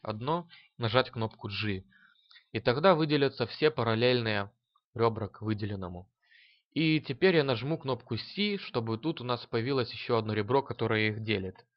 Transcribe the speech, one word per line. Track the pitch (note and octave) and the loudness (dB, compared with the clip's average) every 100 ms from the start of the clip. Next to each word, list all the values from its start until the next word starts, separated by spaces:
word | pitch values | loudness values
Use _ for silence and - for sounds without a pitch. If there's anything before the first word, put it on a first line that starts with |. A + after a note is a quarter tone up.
одно, | - G#2+ B2+ E3+ F3 - - - | -10 -8 -4 -4 -6 -20 -20 -6
нажать | A#2 A#2+ B2+ | 0 2 0
кнопку | A#2 A2 - G#2 | -2 -6 -6 -10
G. | G2 G#2+ F#2+ - _ _ _ _ - _ | -4 -4 -4 -8 _ _ _ _ -20 _
И | A2 | -2
тогда | - D3 F#3 | 0 4 6
выделятся | D#3+ D#3 D3 C#3 - A#2 | 6 4 4 2 0 -4
все | - D3+ | 2 0
параллельные | D3+ A#2 A2+ B2 B2 A2+ G#2+ G2+ _ _ _ _ | 2 2 4 4 4 0 -2 -4 _ _ _ _
ребра | G#2+ A#2 G#2+ G2+ | 0 0 0 -8
к | - | -6
выделенному. | G#2+ G#2+ G#2 G2+ F2+ F2 F#2 _ _ - - _ _ | -4 -2 -2 -6 -8 -10 -16 _ _ -20 -20 _ _
И | C#3 D#3+ D#3 | 0 2 2
теперь | - B2+ F#3 E3 | -2 2 4 4
я | |
нажму | C#3 A#2 C3 D#3+ | 4 0 -2 -4
кнопку | C3 B2 - A2+ | -4 -6 -4 -8
C, | - - G#3 G3+ | -6 -2 -2 -2
чтобы | - B2+ A2 A2+ | -4 -4 -2 -4
тут | D#3 D#3 | -4 -4
у | |
нас | B2 A#2+ - | -4 -6 -2
появилось | A#2 A#2+ C3+ A#2 | -2 0 0 -2
еще | - - A#2 | -6 0 0
одно | G#2+ | 0
ребро, | G#2+ G#2 C3 | -2 2 0
которое | C3 - A2+ A2 G#2+ | 0 -4 0 2 0
их | G#2+ | -2
делит. | G#2+ G2+ F#2 - - | -2 -2 -2 -10 -20